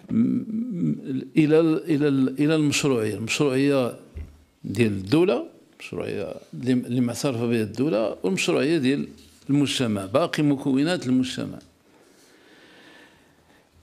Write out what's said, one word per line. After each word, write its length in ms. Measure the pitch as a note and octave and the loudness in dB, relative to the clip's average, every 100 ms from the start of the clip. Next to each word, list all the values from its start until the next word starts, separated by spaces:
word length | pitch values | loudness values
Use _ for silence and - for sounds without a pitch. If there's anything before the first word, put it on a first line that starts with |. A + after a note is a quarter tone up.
| - | -4
م-، 40 | - | 0
م-، 1040 | B2+ B2+ - A3 B3 F3 D#3+ D3 - C3+ - - | 2 0 -2 -6 -6 -2 -2 -2 -4 -8 -4 2
إلى 220 | D3+ D#3 | 4 6
ال-، 240 | E3 D#3 | 4 0
إلى 240 | E3 D3 D3 | 0 0 2
ال-، 320 | C3+ C3 C3 | 2 0 2
إلى 160 | D3 D#3+ | 0 2
المشروعية، 600 | D3 - D3 A#2+ A2 G2+ | 2 2 2 2 0 -4
المشروعية 840 | A2 - D3 B2+ C#3 C#3 A#2 - - - - - _ _ | -4 0 0 2 2 2 0 -4 -16 -16 -16 -18 _ _
ديال 280 | G#2+ G#2 A2+ | -8 0 2
الدولة، 560 | G2+ F#2+ D3 F#3 A#3+ E4 - _ | 0 0 2 4 0 -4 -16 _
المشروعية 600 | _ - E2+ A2+ G#2 E2+ - - | _ -12 -8 -6 -6 -8 -10 -14
اللي، 200 | D#3+ B2 | -10 0
اللي 280 | B2+ A#2+ B2 | 0 0 -2
معترفة 440 | A#2+ A#2 D3 A#2 A#2+ | -2 0 -4 -2 -2
بها 180 | A#2 | 0
الدولة، 540 | G#2+ G#2+ C#3+ G3+ A3 - | -2 -2 -2 0 -2 -4
والمشروعية 540 | F#3 F#3+ - D3 C3+ E3 | -4 -2 0 0 2 2
ديال 300 | B2+ C#3+ - - - - - | 2 0 -4 -12 -20 -20 0
المجتمع، 560 | C#3+ C3+ - B2 G2+ F#2+ | 2 2 0 0 -2 0
باقي 380 | A#2+ E3 - | 0 0 2
مكونات 640 | D3 C3+ C#3+ C3 D3+ F3+ B2+ | 2 0 0 0 2 -2 0
المجتمع. 520 | B2+ B2+ A#2+ G#2+ - - _ _ _ _ _ _ _ _ - - - - - - _ _ _ _ _ _ _ | 0 0 -4 -8 -10 -18 _ _ _ _ _ _ _ _ -20 -20 -20 -20 -20 -20 _ _ _ _ _ _ _